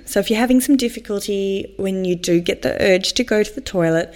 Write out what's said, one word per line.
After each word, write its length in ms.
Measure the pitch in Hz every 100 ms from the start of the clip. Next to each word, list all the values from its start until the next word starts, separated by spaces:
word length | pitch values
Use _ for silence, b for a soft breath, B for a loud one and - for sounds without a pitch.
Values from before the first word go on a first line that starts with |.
| -
So 140 | 202
if 120 | 190
you're 80 | 220
having 220 | 240 254
some 160 | 254 277
difficulty 960 | 240 226 - 202 - 202 196 196 - -
when 280 | 196 190 185
you 100 | 175
do 240 | 180 170
get 240 | 175 -
the 180 | - -
urge 320 | 208 185 190
to 100 | -
go 200 | 240 214
to 100 | 214
the 80 | -
toilet, 500 | - 190 165 160 175